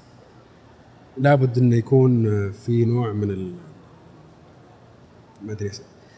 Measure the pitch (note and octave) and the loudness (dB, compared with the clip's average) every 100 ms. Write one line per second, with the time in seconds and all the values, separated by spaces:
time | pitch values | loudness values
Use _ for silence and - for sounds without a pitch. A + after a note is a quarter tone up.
0 | _ - - - - - - - - - | _ -20 -20 -20 -20 -20 -20 -20 -20 -20
1 | - - C#3 C#3+ C3 A#2+ B2 A#2+ A2+ C3+ | -18 -2 2 4 2 2 2 2 2 4
2 | C3 B2 A2 G#2 G2+ G2 - A#2 A#2 A#2+ | 4 2 0 -2 -4 -8 -4 0 0 0
3 | A#2 G#2 G#2 F#2+ F#2 F2 D#2 - - - | -2 -4 -4 -6 -8 -12 -18 -20 -20 -20
4 | - - - - - - - - - - | -20 -20 -20 -20 -20 -20 -20 -20 -20 -20
5 | - - - - G#2 G#2 G2+ - - - | -20 -20 -20 -18 -14 -10 -10 -12 -20 -20
6 | - | -20